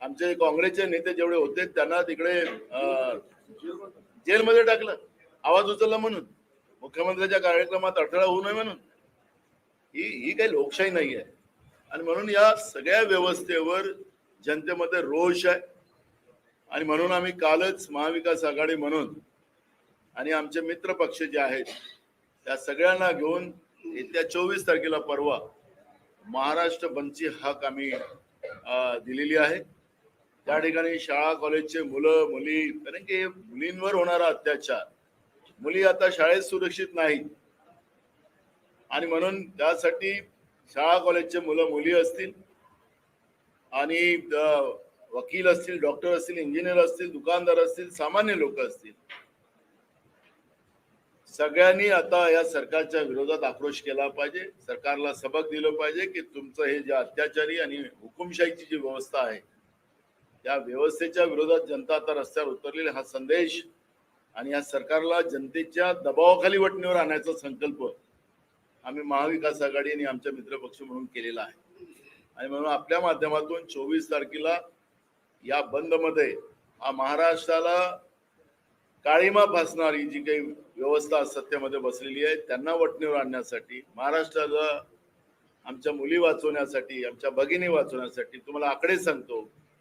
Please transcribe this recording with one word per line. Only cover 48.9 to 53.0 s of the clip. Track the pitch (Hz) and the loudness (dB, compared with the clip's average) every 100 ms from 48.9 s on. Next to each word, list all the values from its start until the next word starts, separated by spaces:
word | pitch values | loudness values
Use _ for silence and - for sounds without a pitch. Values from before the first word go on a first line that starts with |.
| 107 - - - _ _ _ _ _ _ _ _ _ _ _ _ _ _ _ _ _ _ _ _ | -20 -20 -20 -20 _ _ _ _ _ _ _ _ _ _ _ _ _ _ _ _ _ _ _ _
सगळ्यांनी | - 151 151 180 185 202 | -2 2 8 8 8 6
आता | 185 165 175 175 | 4 4 4 6
या | 165 | 6
सरकारच्या | 165 156 135 156 156 160 | 4 -2 -2 -2 0 0